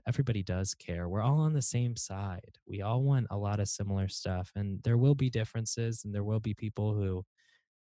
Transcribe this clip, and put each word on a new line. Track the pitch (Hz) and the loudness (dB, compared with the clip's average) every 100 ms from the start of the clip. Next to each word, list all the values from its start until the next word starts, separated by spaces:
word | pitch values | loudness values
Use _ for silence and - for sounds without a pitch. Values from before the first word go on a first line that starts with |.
| - | -2
everybody | 120 131 107 | 0 0 0
does | 92 92 95 - | 0 -2 -2 -4
care. | - 87 87 | -6 -4 -2
We're | 98 | 0
all | 117 147 | 2 4
on | 156 | 4
the | 151 | 2
same | 127 120 120 117 | 0 0 0 -2
side. | - 95 101 90 - - - | -6 -6 -4 -6 -10 -20 -10
We | 98 | -4
all | 98 120 | 0 2
want | 139 139 113 | 4 2 2
a | 101 | -2
lot | 101 104 | 0 0
of | 101 | 0
similar | - 101 98 95 | -2 -2 0 0
stuff, | - 98 90 92 101 | -2 -4 -4 -4 -4
and | 101 95 | -4 -2
there | 113 120 | 2 6
will | 131 143 | 6 4
be | 131 | 2
differences, | 120 110 117 110 - 117 113 | 0 -2 -4 -4 -2 -2 -4
and | 107 | -4
there | 101 | -2
will | 104 110 | 0 0
be | 110 | 0
people | 98 110 - 107 | -4 -6 -2 0
who | 104 98 92 92 _ _ _ _ _ _ | 2 0 -2 -6 _ _ _ _ _ _